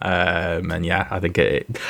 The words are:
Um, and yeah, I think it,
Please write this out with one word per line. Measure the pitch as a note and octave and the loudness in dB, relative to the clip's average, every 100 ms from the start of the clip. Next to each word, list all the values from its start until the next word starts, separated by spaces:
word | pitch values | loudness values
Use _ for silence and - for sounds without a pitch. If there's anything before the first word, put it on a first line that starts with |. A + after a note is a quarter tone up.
Um, | F#2 F2+ F2 E2+ F2 E2+ E2+ | 0 2 2 0 0 -2 -2
and | E2+ E2+ | -2 0
yeah, | F#2 F#2 | 0 0
I | F#2+ | -2
think | F2 F2+ | 0 2
it, | A#1+ C#2 - A#2+ | 2 2 -2 -8